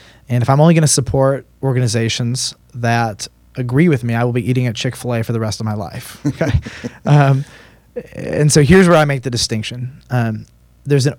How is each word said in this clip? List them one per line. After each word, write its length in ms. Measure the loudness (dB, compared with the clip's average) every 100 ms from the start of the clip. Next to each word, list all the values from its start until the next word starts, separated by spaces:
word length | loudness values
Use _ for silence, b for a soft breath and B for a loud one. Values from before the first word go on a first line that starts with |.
| B B -4
And 140 | -2
if 80 | 2
I'm 100 | 4
only 140 | 6
gonna 120 | 6 2
support 580 | 0 0 0 0 -2 -8 -6
organizations 920 | -2 0 0 0 -2 -2 -4 -4 -8 -12 _
that 540 | -6 -2 0 -2 -6 -14 _ _
agree 340 | -10 -2 2 2
with 140 | 2
me, 100 | -2
I 100 | -2
will 80 | 0
be 160 | -2 -2
eating 180 | -2 -2
at 80 |
Chick-fil-A 480 | -4 -6 -8 -6 -4
for 100 | -4
the 80 | -4
rest 200 | -4 -6
of 60 | -6
my 80 |
life. 460 | -6 -8 -12 -16 -10
<laughs> 40 | -8
Okay. 340 | -4 -2 -2 B B B B
Um, 400 | 2 4 4 2 -2 B B B B -16 -14
and 380 | -14 -6 0 2
so 100 | 4
here's 260 | 6 6 8
where 100 | 6
I 80 | 4
make 160 | -2
the 80 | -4
distinction. 720 | -6 -4 -6 -8 -10 -12 -14 -6
Um, 340 | -2 -2 -4 -10 _ _ _
there's 220 | 0 0
an 80 | 0